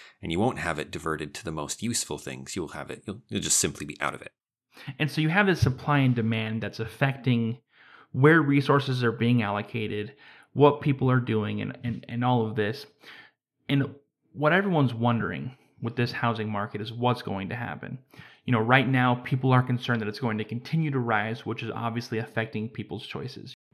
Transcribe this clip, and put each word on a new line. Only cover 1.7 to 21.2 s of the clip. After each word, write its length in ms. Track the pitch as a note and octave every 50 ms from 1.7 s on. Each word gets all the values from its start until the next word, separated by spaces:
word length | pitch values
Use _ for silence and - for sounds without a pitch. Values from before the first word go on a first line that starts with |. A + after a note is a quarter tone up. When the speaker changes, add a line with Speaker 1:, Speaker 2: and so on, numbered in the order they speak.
| - - -
Speaker 1:
useful 360 | A2+ A#2+ - - - D#2+ C#2+
things. 380 | - C#2 C2 B1+ C2+ - -
You'll 120 | G2 E2+ C#2+
have 220 | - D#2 C#2 -
it, 120 | - - -
you'll, 140 | - G2 A#2 - _
you'll 120 | - G2+
just 180 | E2+ E2 - -
simply 280 | - E2+ C#2+ - -
be 140 | D3 - -
out 140 | - C#2+ C#2
of 80 | - -
it. 100 | - - _ _ _ _ _ _ _ _ - - - C3+ -
Speaker 2:
And 120 | D3+ D3
so 100 | - -
you 80 | D#3 D#3
have 180 | E3 G3 G#3
this 140 | F#3+ F3+ -
supply 380 | - C#3 B2+ - - - D3 C#3+
and 160 | C3+ B2+ B2+
demand 480 | A#2+ A2 A2+ A2+ A2 A2 A2 A2 A2+ G2+
that's 180 | G#2 - -
affecting 800 | A2+ A2+ - - C#3 C3+ B2+ C3 - C3+ A#2+ A#2 A#2 A2+ A#2 - _ _ _ _ - - - - - _ -
where 280 | C3 C3 D3+ D#3 E3 D#3
resources 600 | C#3 C#3 C#3+ C#3 - C#3 C#3 B2+ C3 C3 B2 B2
are 80 | A#2 G#2+
being 300 | - A#2 A#2 B2 A#2+ A2
allocated, 720 | G2+ G2+ G#2 G#2+ - - A#2 A2 G#2 G2 G#2 G#2 - - - - - - - - _ _
what 280 | B2 C#3 C#3+ C#3+ D3
people 300 | - D3 C#3 B2+ C3+ C3
are 100 | B2+ B2+
doing, 400 | A#2+ B2 A2+ G#2+ G#2 G#2+ G#2 G#2
and, 180 | G#2 G#2 - - -
and, 200 | A#2+ A2+ - - -
and 160 | A#2 A#2+ B2
all 220 | B2 B2+ A#2+ A2+
of 100 | A2 A2
this. 300 | G#2+ G#2 G#2 A#2 - - - _ _ - - - - - - _ _ _ _ _ _ _ -
And 260 | C#3 C#3 C3 G#2+ - - _ _ _ _ _ _ -
what 200 | - C#3+ D3+ E3
everyone's 420 | F#3 G3 G3+ F3+ D#3 C#3 B2 A2+
wondering 600 | A2+ A#2 A#2+ A#2 A2+ G#2 F2 F2+ C#2+ C#2 B2+ - - _ _ _ _
with 160 | - A#2 B2
this 160 | - B2 A#2+ C3
housing 380 | - - A#2+ A#2 A2 A2 G#2+
market 300 | G#2+ G2+ G2+ - - G#2
is 120 | G#2+ A#2 A2+
what's 300 | A#2 A#2+ B2 A#2+ - -
going 260 | - G2 G2 G2 -
to 60 | -
happen. 420 | A2+ A#2+ - D#2 - - - - - - _ - - - - - _ _ -
You 40 | B2
know, 80 | A2
right 280 | A2 A2+ B2+ C3+ B2+ A2+
now, 280 | C3 B2+ B2+ B2+ B2
people 360 | B2 - - C#3 B2+ C3 C3 B2+
are 100 | B2+ B2+
concerned 380 | - B2+ B2 - - B2 A#2
that 80 | G#2+ G#2
it's 120 | G#2+ -
going 180 | - A#2 G#2+ G#2+
to 60 | G#2+
continue 460 | - A2 A#2+ B2 - - D#3+ D#3+ D3+
to 80 | C#3 C3
rise, 460 | A#2+ A#2 A2+ G#2